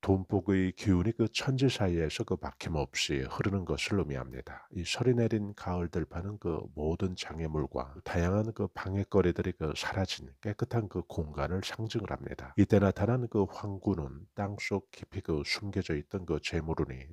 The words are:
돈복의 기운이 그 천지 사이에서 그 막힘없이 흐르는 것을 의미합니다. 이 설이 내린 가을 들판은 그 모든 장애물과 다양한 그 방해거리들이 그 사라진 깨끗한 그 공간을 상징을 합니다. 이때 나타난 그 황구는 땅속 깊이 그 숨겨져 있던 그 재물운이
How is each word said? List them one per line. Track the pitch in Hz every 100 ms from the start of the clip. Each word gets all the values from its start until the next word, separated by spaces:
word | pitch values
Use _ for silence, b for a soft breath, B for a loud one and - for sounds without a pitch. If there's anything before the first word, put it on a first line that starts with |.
| -
돈복의 | 95 92 101 92 95 95 -
기운이 | 107 90 90 -
그 | 110
천지 | - - 131 131
사이에서 | - 98 85 78 -
그 | 113 92
막힘없이 | - - - 78 65 - - 73 65
흐르는 | - - 98
것을 | 87 71 - 101
의미합니다. | 76 67 64 64 - - -
이 | -
설이 | 82 - 123
내린 | 120 113 110 101 104
가을 | - 90 85
들판은 | 87 78 90 95 107
그 | 90 80 - 73
모든 | 76 85 95 90
장애물과 | - 80 80 78 67 64 65 69
다양한 | - 87 87 101 110
그 | 107 98
방해거리들이 | - 92 98 98 101 90 85 92 -
그 | 78 -
사라진 | - 110 110 - - -
깨끗한 | - 104 - 120 104
그 | 90 -
공간을 | - 78 76 80 92
상징을 | - - 110 120 101
합니다. | - - - - -
이때 | 98 104
나타난 | 98 - 104 127 120
그 | 110 95
황구는 | - 107 95 - 90 69 69 95 -
땅속 | 101 101 - 98 -
깊이 | - - 92
그 | - 78
숨겨져 | 71 - 104 98 90 76
있던 | - 98
그 | 90 76
재물운이 | - 85 78 80 73 64 69